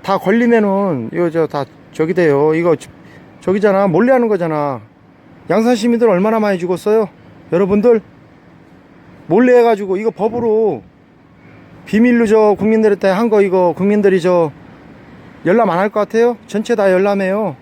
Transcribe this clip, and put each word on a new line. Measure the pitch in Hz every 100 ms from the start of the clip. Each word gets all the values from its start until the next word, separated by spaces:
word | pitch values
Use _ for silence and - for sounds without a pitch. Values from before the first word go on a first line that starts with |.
다 | - 196
걸리면은 | 185 233 240 233 208 196 202 139 113
요 | - 170
저 | 165 151
다 | 147 135 - -
저기 | - 160
돼요. | 180 165 139 151
이거 | 160 170 151
저, | - - - - - -
저기잖아. | - 196 208 196 196
몰래 | 160 247
하는 | 262 233
거잖아. | 196 170 151 147 123 107 _ _ _ - - -
양산 | 185 226 240
시민들 | 233 233 233
얼마나 | 180 214 226
많이 | 208 190
죽었어요? | 175 180 208 220 208 - - - -
여러분들 | 170 196 208 233 226 - - - - _ - - - - - - - -
몰래 | 180 247 247
해가지고 | 233 214 196 190
이거 | 220
법으로 | - 214 233 226 214 220 127 - _ _ _ _ _ - - - - -
비밀로 | 208 247 240 220
저 | 220 214 196
국민들한테 | 208 220 220 196 190
한 | 185 233
거 | 208
이거 | 202 185 180 160
국민들이 | 196 214 196 185
저 | 175 180 160 - - - - - - - - - 156
열람 | 220 208
안 | 170
할 | 208
것 | 214
같아요? | 202 226 240 233 -
전체 | 208 220 233
다 | 196
열람해요. | 185 202 202 190 202 202 135